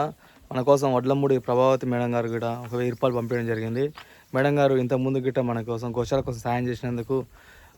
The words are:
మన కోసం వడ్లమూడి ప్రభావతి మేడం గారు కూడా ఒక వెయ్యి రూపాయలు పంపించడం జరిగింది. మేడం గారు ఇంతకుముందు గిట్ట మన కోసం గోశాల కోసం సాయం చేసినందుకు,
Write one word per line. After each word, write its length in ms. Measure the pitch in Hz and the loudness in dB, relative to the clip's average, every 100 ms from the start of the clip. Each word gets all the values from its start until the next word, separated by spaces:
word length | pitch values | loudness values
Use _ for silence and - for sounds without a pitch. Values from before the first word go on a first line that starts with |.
| 151 156 - - - | -2 -4 -20 -20 -8
మన 100 | 127 | 0
కోసం 320 | 127 143 139 | 4 4 4
వడ్లమూడి 440 | 123 127 139 139 131 | 2 2 2 2 2
ప్రభావతి 480 | 120 123 131 131 127 | 2 2 4 2 0
మేడం 280 | 120 120 | -2 0
గారు 140 | 120 117 | 0 -2
కూడా 320 | 117 117 117 | -2 -4 -6
ఒక 140 | 117 | -6
వెయ్యి 160 | 120 123 | -2 -2
రూపాయలు 260 | 117 135 120 | 0 0 0
పంపించడం 300 | 117 123 117 | -2 -2 -2
జరిగింది. 460 | 113 113 120 147 - - - _ | -4 -4 -4 -4 -6 -20 -20 _
మేడం 240 | 127 143 143 | 0 2 4
గారు 160 | 139 | 4
ఇంతకుముందు 440 | 135 123 131 131 135 | 4 2 0 0 0
గిట్ట 200 | 131 127 | -2 0
మన 240 | 123 117 | 0 -2
కోసం 340 | 113 113 123 117 | -4 -6 -4 -4
గోశాల 240 | 113 135 | 0 -2
కోసం 200 | 131 117 | -2 -6
సాయం 280 | 123 120 123 | -4 -2 -2
చేసినందుకు, 580 | 117 123 120 113 135 120 - - - - | -4 -4 -6 -2 -4 -4 -14 -20 -20 -18